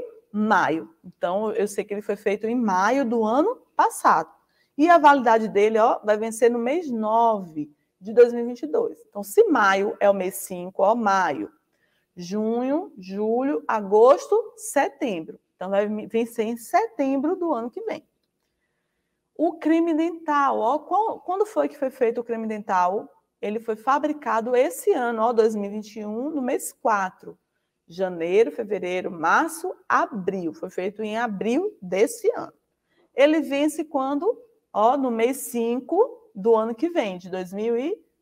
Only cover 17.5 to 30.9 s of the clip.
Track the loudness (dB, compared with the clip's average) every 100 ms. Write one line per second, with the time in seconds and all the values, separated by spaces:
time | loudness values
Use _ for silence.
17.5 | -2 -6 -10 -10 -10 -12 _ _ _ _
18.5 | _ _ _ _ _ _ _ _ -4 -2
19.5 | 0 0 2 2 0 -2 -4 -2 0 0
20.5 | 0 0 -2 -2 -2 -2 -4 -6 -4 -2
21.5 | -2 -2 -4 -6 0 -2 -2 -6 -6 -6
22.5 | -8 -2 0 2 0 -6 _ _ _ -8
23.5 | -6 -6 -4 0 0 0 -4 -2 -2 2
24.5 | 2 2 0 0 0 0 0 2 4 2
25.5 | 0 -6 -8 -12 -12 -8 -6 -6 -4 -4
26.5 | -4 -6 -4 0 0 -2 -8 -20 -20 _
27.5 | _ _ _ _ -6 -4 -2 2 2 2
28.5 | 0 -6 -6 -4 -4 -6 -2 2 2 2
29.5 | -4 -10 -10 -2 -2 -2 -4 -6 -4 -6
30.5 | -8 -10 -8 -8